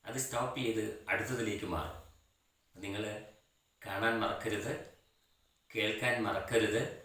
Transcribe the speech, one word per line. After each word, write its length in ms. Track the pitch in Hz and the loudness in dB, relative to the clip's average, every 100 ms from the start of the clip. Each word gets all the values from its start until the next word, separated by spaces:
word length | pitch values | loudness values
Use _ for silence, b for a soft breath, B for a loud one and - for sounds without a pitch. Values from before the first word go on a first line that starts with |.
| - | -6
അത് 120 | 127 | -4
സ്റ്റോപ്പ് 420 | - 117 127 - | -2 0 0 0
ചെയ്ത് 460 | 117 110 107 - - | 0 2 0 -4 0
അടുത്തതിലേക്ക് 560 | - - 123 110 101 - | 0 0 0 0 -2 -2
മാറും. 320 | 80 - - - - _ _ _ _ _ - | -2 -2 -8 -16 -20 _ _ _ _ _ -10
നിങ്ങൾ 280 | 98 101 107 104 - - _ _ _ _ | -6 -2 -2 -6 -10 -20 _ _ _ _
കാണാൻ 380 | 101 95 110 113 | -6 0 2 2
മറക്കരുത്, 520 | 101 - 113 104 - - - - _ _ _ _ _ _ _ 113 | 0 0 -2 -2 -2 -4 -6 -18 _ _ _ _ _ _ _ 0
കേൾക്കാൻ 480 | 107 107 123 117 | 2 2 2 2
മറക്കരുത്. 580 | 110 - - 113 104 107 - - | 2 0 4 4 6 4 0 -4